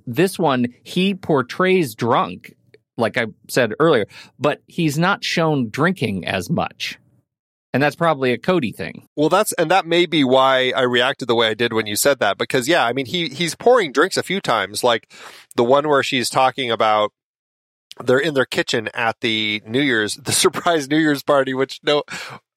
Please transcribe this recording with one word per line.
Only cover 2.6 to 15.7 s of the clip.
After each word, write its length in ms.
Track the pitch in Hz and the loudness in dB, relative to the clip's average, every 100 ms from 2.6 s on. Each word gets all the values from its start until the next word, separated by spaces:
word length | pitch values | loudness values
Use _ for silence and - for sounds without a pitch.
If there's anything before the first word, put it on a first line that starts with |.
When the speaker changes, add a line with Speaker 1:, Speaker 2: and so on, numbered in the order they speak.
| _ _ _ - | _ _ _ -4
Speaker 1:
like 180 | 110 123 | -2 -2
I 120 | 113 - - | -4 -8 -4
said 240 | - 117 - | 0 0 2
earlier, 280 | 160 131 98 - - _ | 2 2 0 -8 -20 _
but 240 | 143 139 _ | -2 -2 _
he's 320 | - 160 139 | -2 -2 0
not 240 | 180 202 | 0 -2
shown 460 | - - 160 147 113 | -4 -2 0 0 -2
drinking 560 | 117 165 185 113 98 76 | -2 -2 0 -4 -4 -4
as 220 | 98 90 | -6 -2
much. 480 | - 85 - - - _ _ _ _ _ _ _ | -4 -4 -6 -12 -12 _ _ _ _ _ _ _
And 80 | 123 | 0
that's 140 | 147 - | 0 0
probably 380 | 165 143 131 | 0 2 0
a 40 | 120 | 0
Cody 360 | - 185 113 | 0 0 -2
thing. 340 | - 82 - - - | -6 -12 -12 -14 -2
Speaker 2:
Well, 140 | 156 | 2
that's, 240 | 185 214 | 2 0
and 180 | - 156 | -2 2
that 140 | 185 165 | 2 2
may 200 | 170 175 | 0 2
be 200 | 160 131 | 2 4
why 480 | 131 135 131 127 120 | 6 6 4 2 0
I 60 | |
reacted 480 | 127 123 127 - 123 | 0 2 0 -2 0
the 60 | 117 | 2
way 120 | 113 | 2
I 60 | |
did 180 | 107 117 | 2 0
when 140 | 113 107 | 0 -2
you 80 | 104 | 0
said 240 | 143 135 | 0 2
that, 180 | 107 95 | 0 0
because, 300 | 120 135 123 | -2 -2 0
yeah, 160 | 165 | 0
I 80 | 120 | 0
mean, 140 | 127 127 | -2 -6
he, 240 | 180 165 | -6 -6
he's 260 | - 170 - | -4 -6 0
pouring 380 | 233 254 165 | 2 2 2
drinks 240 | 123 180 - | 2 2 0
a 60 | |
few 180 | - 190 | -4 -4
times, 420 | - 117 95 107 | 0 0 -2 -2
like 260 | 123 117 - - - - - - | 0 0 -4 -20 -20 -20 -8 -2
the 80 | |
one 240 | 120 | 2